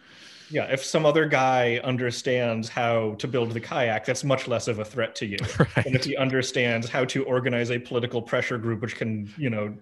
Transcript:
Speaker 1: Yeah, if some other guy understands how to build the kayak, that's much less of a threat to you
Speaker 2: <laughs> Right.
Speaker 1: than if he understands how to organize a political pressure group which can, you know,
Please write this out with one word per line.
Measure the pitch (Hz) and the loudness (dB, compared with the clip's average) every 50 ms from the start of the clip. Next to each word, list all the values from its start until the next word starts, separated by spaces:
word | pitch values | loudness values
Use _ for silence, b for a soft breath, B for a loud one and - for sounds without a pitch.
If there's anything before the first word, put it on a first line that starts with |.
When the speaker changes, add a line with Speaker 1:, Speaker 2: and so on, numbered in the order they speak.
| B B B B B B B B B B | B B B B B B B B B B
Speaker 1:
Yeah, | 151 135 101 | -4 -2 0
if | - 135 135 - | 0 -2 -2 -2
some | - - 160 156 | 0 0 4 4
other | 147 151 160 156 | 6 6 6 4
guy | 151 147 131 131 131 131 127 123 120 117 120 - | 4 4 4 4 4 4 4 4 2 2 0 0
understands | 131 127 120 123 123 113 - - 135 123 123 120 120 113 113 110 - | -2 -2 0 0 -2 -4 -2 -2 0 0 2 2 0 -2 -2 -4 -4
how | - 127 120 117 117 113 110 107 104 | -2 0 0 2 2 2 0 0 -4
to | - - | -4 -6
build | 127 120 123 117 113 | -2 0 0 0 0
the | 113 117 | -2 -6
kayak, | - - 170 147 127 113 107 110 - | -6 -4 0 0 2 2 2 0 0
that's | 135 123 - - | -2 -2 -2 2
much | 139 131 - - | 2 2 2 2
less | 123 117 110 - | -2 -2 -2 0
of | 127 110 | -2 -2
a | 104 104 | -4 -4
threat | - - 120 113 110 - | -6 -2 -2 -2 -2 -2
to | - 120 | -6 -6
you | 104 101 | -4 -4
Speaker 2:
<laughs> | 98 - - - - | -4 -4 -4 2 2
Right. | 147 - - 120 - | 2 4 4 0 0
Speaker 1:
than | 135 131 | 2 0
if | 123 - | 0 0
he | 139 135 | 0 0
understands | 139 131 131 131 131 123 - - 135 123 120 117 117 117 | 0 0 2 2 0 0 0 0 2 2 2 2 0 -2
how | 120 - 139 127 | -2 0 0 0
to | 127 - 135 131 | 0 0 -2 0
organize | 135 127 127 123 131 120 120 120 120 | 2 0 2 2 2 0 0 0 0
a | 120 120 | -2 -4
political | 120 - 131 120 117 117 123 117 | -4 -2 -2 -2 -2 -2 -4 -4
pressure | - - 139 123 117 - 127 113 | -2 0 -2 0 0 0 -4 -2
group | 110 117 113 95 | -2 -2 -2 -2
which | 120 113 - | -4 -6 -6
can, | - 127 113 110 107 104 104 - | -4 -4 -4 -4 -4 -6 -8 -8
you | 160 143 120 | -4 -4 -2
know, | 110 107 107 107 104 101 | -2 -2 -4 -4 -6 -10